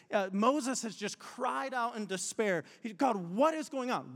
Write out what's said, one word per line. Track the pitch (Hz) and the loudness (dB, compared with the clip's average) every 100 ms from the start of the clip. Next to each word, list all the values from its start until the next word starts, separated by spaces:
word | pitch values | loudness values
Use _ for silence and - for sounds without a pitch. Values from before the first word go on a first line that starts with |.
| - | -2
Uh, | 214 190 | 0 2
Moses | 196 226 294 254 254 | 4 4 4 2 -2
has | 233 165 | -6 -6
just | 202 - | -6 -8
cried | - - 247 262 269 | -12 -4 -2 -2 -2
out | 262 233 240 | -2 -2 -2
in | |
despair. | 196 185 - - 214 170 - - | -4 -4 -2 0 2 2 -2 -10
He, | 226 | -8
"God, | 180 277 208 | 0 2 2
what | 170 190 302 | 0 4 4
is | 320 285 | 4 -2
going | 269 247 | -4 -2
on? | 202 131 | -2 -4